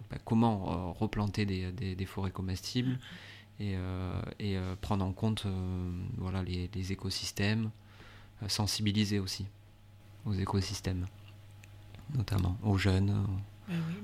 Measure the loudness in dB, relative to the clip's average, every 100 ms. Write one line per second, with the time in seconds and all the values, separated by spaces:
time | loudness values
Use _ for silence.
0 | -6 -10 2 6 6 4 0 -2 -2 -2
1 | 0 2 0 2 2 0 -2 -4 -4 -2
2 | -4 -2 -2 -2 -2 -2 -2 0 2 0
3 | -6 -14 -14 -16 -18 -6 -2 -2 -2 -2
4 | -2 -2 -4 -4 -2 0 0 -4 0 2
5 | 2 2 0 2 0 0 0 0 -2 -2
6 | -4 -2 -2 0 0 -2 -2 -2 -2 -2
7 | -2 -4 -4 0 2 4 0 -4 -16 -20
8 | -18 -18 -18 -8 -2 2 2 4 4 4
9 | 4 4 0 -4 -6 -8 -20 -20 -20 -20
10 | -20 -8 -2 0 4 2 2 -2 -2 0
11 | -2 -8 -18 -18 -18 -18 -18 -18 -16 -16
12 | -4 -2 0 2 2 2 4 4 6 6
13 | 6 4 2 0 -4 -12 -4 -2 -2 -2